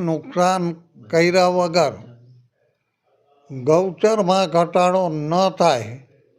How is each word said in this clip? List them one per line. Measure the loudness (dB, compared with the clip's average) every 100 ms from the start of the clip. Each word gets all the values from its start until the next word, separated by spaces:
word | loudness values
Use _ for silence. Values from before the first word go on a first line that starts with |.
નુકસાન | -2 -4 -6 -2 0 0 -4 -6 _ -20 -4
કર્યા | 0 2 4 2
વગર | 2 0 0 0 -4 -16 -20 -20 -20 _ _ _ _ _ _ _ _ _ _ -18
ગૌચરમાં | -6 2 2 2 -2 0 0 0 0 0
ઘટાડો | 0 0 0 2 0 -2
ન | -4 -2 0 0
થાય | 2 2 2 -4 -14 -20 _ _